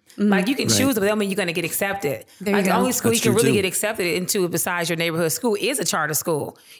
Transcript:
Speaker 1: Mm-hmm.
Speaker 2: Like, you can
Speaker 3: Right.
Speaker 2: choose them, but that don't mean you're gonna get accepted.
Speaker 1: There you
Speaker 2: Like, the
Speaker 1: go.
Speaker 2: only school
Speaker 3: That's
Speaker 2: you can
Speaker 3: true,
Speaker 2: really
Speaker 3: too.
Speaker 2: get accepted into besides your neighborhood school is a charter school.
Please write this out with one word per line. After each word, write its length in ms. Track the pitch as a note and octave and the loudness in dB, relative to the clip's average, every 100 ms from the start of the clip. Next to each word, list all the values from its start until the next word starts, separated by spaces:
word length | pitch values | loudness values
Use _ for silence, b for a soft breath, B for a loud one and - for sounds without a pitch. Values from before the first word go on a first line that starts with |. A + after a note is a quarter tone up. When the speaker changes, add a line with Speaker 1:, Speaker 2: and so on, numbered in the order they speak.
| _ - | _ -2
Speaker 1:
Mm-hmm. 120 | G#3 | 2
Speaker 2:
Like, 160 | G3 F#3+ | 2 2
you 80 | C#4 | -2
can 120 | - | 0
Speaker 3:
Right. 100 | G#3 | 2
Speaker 2:
choose 180 | C4+ G#3+ | 2 2
them, 0 | |
but 60 | |
that 60 | G3 | 0
don't 100 | G#3+ | 0
mean 100 | G3+ | -2
you're 80 | F#3+ | -2
gonna 160 | F3+ | -2
get 100 | E3+ | -4
accepted. 600 | D#3+ - G3 G3 D3+ B2+ - B | -4 -4 -4 -2 -4 -6 -10 B
Speaker 1:
There 80 | G3 | 0
you 80 | G3+ | 2
Speaker 2:
Like, 80 | F#3+ | 2
the 60 | |
Speaker 1:
go. 60 | F3+ | 2
Speaker 2:
only 140 | B3+ | 2
school 200 | - A#3 | 2 2
Speaker 3:
That's 120 | A#3 | 2
Speaker 2:
you 60 | A3+ | 2
can 40 | |
Speaker 3:
true, 100 | G#3 | 4
Speaker 2:
really 120 | - G3+ | 4 4
Speaker 3:
too. 60 | |
Speaker 2:
get 60 | F#3 | 0
accepted 480 | - G#3+ A3 F3 F3 | -2 -4 -2 0 0
into 340 | F3+ G#3 F3 | 0 0 0
besides 400 | E3+ G3 F3 E3+ | 0 -2 -2 -2
your 80 | E3 | -2
neighborhood 340 | E3+ E3 E3 | 0 0 0
school 240 | - B3 G3+ | 0 -2 0
is 160 | G3+ C#4 | -2 -2
a 80 | - | -2
charter 300 | F#3 D3+ D3+ | -2 -2 -2
school. 420 | - D3+ - B B | -2 -2 -4 B B